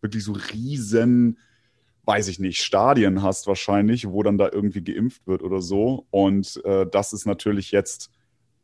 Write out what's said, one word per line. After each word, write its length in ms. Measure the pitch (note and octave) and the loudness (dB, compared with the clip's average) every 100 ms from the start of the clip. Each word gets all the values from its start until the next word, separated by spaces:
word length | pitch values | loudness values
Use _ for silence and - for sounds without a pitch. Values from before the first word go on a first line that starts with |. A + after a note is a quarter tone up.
wirklich 200 | G#2 A2 | -8 -6
so 80 | G2+ | -6
riesen, 1080 | G2+ - A2 B2+ C#3+ G2+ A2+ A#2+ B2 A#2+ A#2 _ _ _ _ _ _ | -8 -8 -10 -8 -6 0 2 4 4 4 0 _ _ _ _ _ _
weiß 240 | - G#2 F#2+ | -2 0 -2
ich 100 | F2+ | -4
nicht, 220 | F#2+ - | -4 -4
Stadien 600 | - G2 A#2+ C3+ G2+ F#2+ | 0 2 4 4 4 2
hast 240 | G2 F#2+ - | 0 -2 -2
wahrscheinlich, 600 | F#2+ - G2+ G#2 A#2+ G2+ | -4 0 2 2 0 -2
wo 140 | G2 | -2
dann 140 | G2+ G2+ | 0 2
da 140 | G2 | 2
irgendwie 320 | G#2 G2+ F#2+ | 0 -2 -4
geimpft 420 | E2+ - A#2+ - F#2+ | -6 -4 -4 -4 -4
wird 160 | F#2 | -4
oder 200 | F2 F#2+ | -2 -4
so. 440 | F2 G2 A#2 C3 - | -2 0 0 -2 -2
Und, 500 | G2 G2 G2 F#2+ - G2 | 2 4 2 -2 -6 0
äh, 180 | G2 F#2 | 2 2
das 240 | G2 G2+ | 0 0
ist 100 | G#2+ | -4
natürlich 460 | - G2 G#2+ G2+ - | -4 -2 -2 -2 0
jetzt 400 | G2+ - - - _ _ _ _ _ | 0 0 -8 -16 _ _ _ _ _